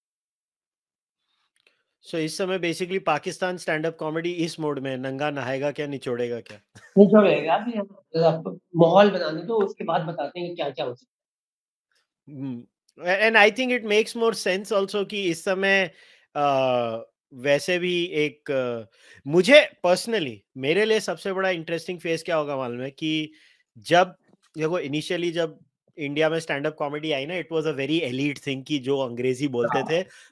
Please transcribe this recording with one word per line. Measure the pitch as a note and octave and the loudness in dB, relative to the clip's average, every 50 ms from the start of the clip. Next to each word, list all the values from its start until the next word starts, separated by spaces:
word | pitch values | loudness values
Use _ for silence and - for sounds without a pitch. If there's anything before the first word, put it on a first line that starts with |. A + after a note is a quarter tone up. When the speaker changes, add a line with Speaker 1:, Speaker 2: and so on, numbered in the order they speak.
| _ _ _ _ _ _ _ _ _ _ _ _ _ _ _ _ _ _ _ _ _ _ _ _ _ _ _ _ _ _ _ _ _ _ _ _ _ _ _ _ _ - | _ _ _ _ _ _ _ _ _ _ _ _ _ _ _ _ _ _ _ _ _ _ _ _ _ _ _ _ _ _ _ _ _ _ _ _ _ _ _ _ _ -6
Speaker 1:
So, | - | -4
इस | E3 D#3 D#3+ D#3 | -4 -2 -2 -2
समय | - G3 F3+ F#3+ F#3 | -4 -2 -2 -2 -2
basically | E3+ E3+ E3 - F#3 F3 F#3+ F#3+ F#3+ | -2 -2 -2 -4 -4 -4 -4 -2 0
पाकिस्तान | E3+ D3+ D3 - F#3 D#3+ - F#3 F#3+ F3+ | 0 0 0 -2 -6 -4 -4 -4 -4 -4
स्टैंड | E3 - F#3+ D#3+ D#3 D#3 | -4 -4 -2 -2 0 -2
अप | E3 D#3+ - | -4 -4 -4
comedy | D#3+ D#3 D#3 E3 E3 F3 | -6 -4 -4 -4 -4 -4
इस | F3 F3 D#3+ E3 - E3 | -4 -4 -4 -4 -4 -4
mood | D#3 D3 C#3+ C3+ | -4 -4 -4 -4
में | C3+ C3+ | -6 -6
है, | C3 | -6
नंगा | B2+ C3 C3+ C3+ C3+ D3 D3+ | -6 -6 -6 -4 -4 -4 -4
नहाएगा | C#3+ C#3 B2 B2+ C3+ C3 C#3+ D3 | -4 -4 -4 -4 -4 -2 -2 -4
क्या, | C3 - D3 | -4 -4 -6
निचोड़ेगा | C#3+ C#3 B2+ - C3+ A#2+ A#2+ B2 A#2+ A#2+ A2+ | -6 -8 -8 -6 -4 -4 -2 -2 -4 -4 -8
क्या? | - - G#2 G#2 _ _ - | -10 -14 -20 -20 _ _ -20
<laughs> | - - - - | -20 -20 4 8
Speaker 2:
निचोड़ेगा, | G3 G#3 F3 A3 G#3+ G3+ F3+ D3+ D3 D3 D#3+ F3 | 8 8 10 8 8 8 6 4 2 2 0 0
अभी | G#3 A3 B3 | 0 0 -4
हम, | A3+ G#3 G3 - | -6 -6 -8 -10
मतलब, | - - _ _ - E3 E3 D#3+ D#3 - - - - - - _ - | -14 -20 _ _ -2 2 2 2 2 0 -4 -10 -12 -12 -14 _ 4
माहौल | E3 E3+ E3 F3+ G3 G#3 G3+ | 4 6 8 8 8 6 6
बनाने | F#3 F3 E3 D#3 D#3+ E3 | 4 0 -4 -4 -6 -6
दो, | F3+ G3+ A3+ | -6 -2 0
उसके | G#3+ G3 F#3+ - - - | 0 0 -2 -4 -6 -4
बाद | F3 E3 F3 | -2 -2 -2
बताते | D#3+ E3+ D#3+ D#3+ C#3+ C#3+ - F3 | -2 -4 -6 -6 -8 -8 -8 -8
हैं | F3 E3+ | -8 -8
कि | F3 | -6
क्या-क्या | E3 D3+ C#3+ C3 - C#3+ | -6 -6 -6 -6 -6 -6
हो | B2+ B2 | -8 -8
सकता | - _ _ _ _ _ _ _ _ _ _ _ _ _ _ _ _ _ _ _ _ _ _ _ _ _ C#3+ | -10 _ _ _ _ _ _ _ _ _ _ _ _ _ _ _ _ _ _ _ _ _ _ _ _ _ -16
है। | D3+ | -12
Speaker 1:
हम्म, | C3 C#3 C3+ B2 A#2+ A#2+ _ _ _ _ _ _ - D#3+ | -8 -8 -8 -8 -10 -12 _ _ _ _ _ _ -4 -2
a-, | F3 F#3+ G3 G#3+ A3+ | 0 2 4 4 4
and | A3+ G#3+ G#3 A3+ | 6 6 6 6
I | G3+ B3+ | 4 2
think | C4 B3 B3 A#3+ A3 | -2 -2 -2 -2 0
it | G#3+ | 0
makes | G#3 G#3+ G#3+ - - A#3 A3+ | 2 2 2 0 -2 0 0
more | A3+ G#3 - - | 0 0 0 -2
sense | G3+ F3+ G3 G#3 - A3+ G3 | -2 -2 -2 -2 -2 -2 0
also | G3 G3 - G#3 G3 - | 0 0 -2 -4 -4 -4
कि | G#3 G3+ G3 | -4 -4 -2
इस | F3 D#3+ D#3+ | -2 -4 -2
समय, | - G3+ F#3+ F#3+ G3 G3 G3 G3 F#3 D#3+ - - - - - _ _ _ - | -2 -2 -2 0 2 2 2 2 2 -2 -6 -14 -20 -20 -20 _ _ _ -2
अ, | D3 C#3+ C#3+ C3+ C3+ C3 B2+ B2 B2 A#2+ A2+ A2+ A2+ A#2 - _ _ _ _ C#3 | 0 2 2 2 2 2 2 2 0 0 -2 -4 -8 -10 -14 _ _ _ _ -14
वैसे | B2 B2 C#3+ C#3+ C#3+ - F#3 F3+ F3 | -4 2 2 2 2 2 0 -2 -2
भी | F3+ F3+ F3+ F3 F3 | 0 -2 -2 -2 -2
एक, | - D#3 D3+ D3+ D3 - - _ - | -2 -2 -2 -2 -2 -4 -8 _ -4
अ, | C#3 C3 B2+ B2 A#2+ A#2 A2 - _ _ _ - - - - | -2 -2 -2 -2 -4 -6 -10 -14 _ _ _ -20 -20 -14 -4
मुझे | C3+ D3+ F3+ F3+ G3 C#4+ D4+ - - - _ - | 2 2 4 6 8 8 8 8 6 0 _ 2
personally, | F3 F#3 F3+ - A#3 A3+ G#3 D#3 B2+ A2 G#2 _ _ - | 2 2 2 0 -2 -2 -2 -2 -4 -8 -12 _ _ -10
मेरे | C3 C3 C#3 E3+ G3 A3 | -4 -2 0 2 2 2
लिए | A3 A3 G#3 | 2 2 0
सबसे | - G3+ E3+ D#3+ - G3 F#3 | 0 -4 -6 -6 -6 -4 -2
बड़ा | F#3+ F#3+ F#3+ | -2 0 -2
इंटरेस्टिंग | F3+ E3 D#3+ E3 E3+ E3 E3 - F3+ D#3+ | -2 -2 -4 -6 -6 -6 -6 -8 -8 -6
फेज | - E3+ E3 D#3+ - | -4 -4 -4 -4 -2
क्या | F#3 E3+ | -2 -2
होगा | D#3 D3 C#3+ C#3+ | -2 -2 -2 -4
मालूम | C3 C3 A#2+ A#2+ B2 | -4 -6 -6 -6 -8
है? | B2+ C#3 | -8 -10
कि | - - D#3+ D#3 D#3 D#3 D#3 D#3 - _ _ _ _ _ _ _ _ | -8 -6 -4 -2 -2 -2 -4 -6 -10 _ _ _ _ _ _ _ _
जब, | A2+ G#2 - E3 F3 F#3 F3+ F3 _ _ _ _ _ _ _ - | -16 0 4 6 6 6 4 0 _ _ _ _ _ _ _ -6
देखो, | D#3 D#3 D#3+ F#3 F3+ | -4 -2 -2 -2 -2
initially | D3 C3+ C#3+ D3+ D3 - F#3 E3+ F3 F3 | -2 -2 -4 -4 -4 -4 -4 -2 -2 -2
जब | D#3+ E3+ E3 D#3+ D3 - _ _ _ _ _ _ _ | -2 -2 -4 -4 -6 -12 _ _ _ _ _ _ _
इंडिया | F3 D3 C#3 C#3+ D#3 D#3 D#3 | -8 -8 -4 0 0 0 2
में | D#3+ E3 | 0 -2
स्टैंड | D#3 - D3 C#3 C#3+ | -2 -4 -4 -4 -4
अप | D#3 D3+ - | -4 -4 -4
कॉमेडी | D3+ C#3+ D3 D3+ D#3 D#3 | -6 -6 -6 -6 -4 -4
आई | D3 C3+ C#3 | -4 -4 -4
ना, | D#3 F#3 | -6 -6
it | F3 D3+ - E3 | -8 -6 -4 -4
was | D#3+ D3+ D#3+ D3 | -2 -2 -2 -2
a | |
very | C3 C3+ C3+ D#3 E3+ D#3+ B2 B2 | -2 -2 -2 -2 -2 -2 -2 -2
elite | C3 C#3 D3 C3+ - - | -2 -2 -4 -4 -6 -6
thing | C#3+ C3 C3+ C3 | -8 -8 -6 -4
कि | - D3+ C#3 | -4 -4 -4
जो | A#2+ C3+ C#3 C3+ | -2 -2 -2 0
अंग्रेजी | C3+ A#2+ A#2+ A#2 B2 C3 B2+ A#2+ D3 | -2 -4 -4 -2 -2 -2 0 0 -2
बोलते | C#3+ B2 A#2+ A#2+ A2+ - C#3 | -2 0 0 0 0 0 -2
Speaker 2:
हाँ। | B2 B2+ | 0 0
Speaker 1:
थे, | D#3+ F3 F#3 - - - - - | -2 -2 -2 -4 -12 -20 -20 -20